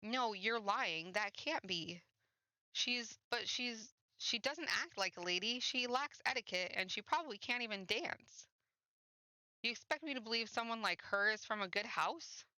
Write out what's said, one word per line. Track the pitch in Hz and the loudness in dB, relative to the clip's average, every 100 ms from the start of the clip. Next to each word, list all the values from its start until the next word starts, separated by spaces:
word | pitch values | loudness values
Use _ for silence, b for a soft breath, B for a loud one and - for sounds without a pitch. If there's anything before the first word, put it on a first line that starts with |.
No, | 214 254 240 | 0 2 2
you're | 202 196 233 | 2 2 2
lying. | 202 214 240 160 165 | 2 2 4 0 -2
That | 185 208 - | 0 0 -2
can't | - 311 196 | 0 0 0
be. | 180 160 175 - _ _ _ _ _ _ | -4 -2 -8 -12 _ _ _ _ _ _
She's, | - - 247 226 - _ | -2 0 0 -2 -12 _
but | 240 - | -2 0
she's, | - 247 226 220 _ _ _ | -2 -2 -4 -10 _ _ _
she | - 233 | -2 0
doesn't | 233 311 320 220 | 0 -2 0 0
act | 302 - | 0 0
like | 190 180 | -2 0
a | |
lady. | 175 180 208 247 | 0 2 2 0
She | 240 262 247 | 2 2 2
lacks | 247 285 - - | 2 0 -2 0
etiquette, | 262 214 180 180 - | 0 0 0 0 0
and | 185 | -2
she | 202 | -2
probably | 208 311 320 202 | 2 0 0 -6
can't | - 247 | -2 -2
even | 233 208 185 | 0 -4 0
dance. | 214 349 - - - - _ _ _ _ _ _ _ _ _ _ _ | 0 0 -4 -8 -20 -20 _ _ _ _ _ _ _ _ _ _ _
You | 226 | -6
expect | 233 - 302 | -6 -4 -4
me | 311 | -2
to | 262 | -4
believe | 220 233 226 | -2 -2 0
someone | - 233 226 | -2 -2 0
like | 208 175 | 0 0
her | - 196 202 | 0 4 4
is | 214 - | 4 0
from | 214 | 0
a | 196 | 0
good | 185 214 | 0 0
house? | - 165 320 - - - | 2 2 0 -6 -12 -16